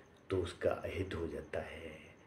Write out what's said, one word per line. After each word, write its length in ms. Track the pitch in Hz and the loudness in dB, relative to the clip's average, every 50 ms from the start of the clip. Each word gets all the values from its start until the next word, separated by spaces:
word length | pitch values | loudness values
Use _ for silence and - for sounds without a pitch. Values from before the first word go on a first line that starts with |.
| - - - - - - | -18 -20 -20 -20 -2 2
तो 140 | 98 92 87 | 2 2 4
उसका 280 | - - - - 85 | 2 -2 2 4 4
अहित 440 | - - - 98 92 101 92 - - | 4 4 0 -2 0 0 0 0 0
हो 120 | 82 82 78 | 0 0 0
जाता 320 | 71 71 - - - 82 | -2 -4 -6 -2 -2 -4
है। 380 | 78 - 78 78 80 80 78 - - - - - - | -2 -4 -6 -8 -8 -8 -10 -10 -14 -16 -18 -20 -20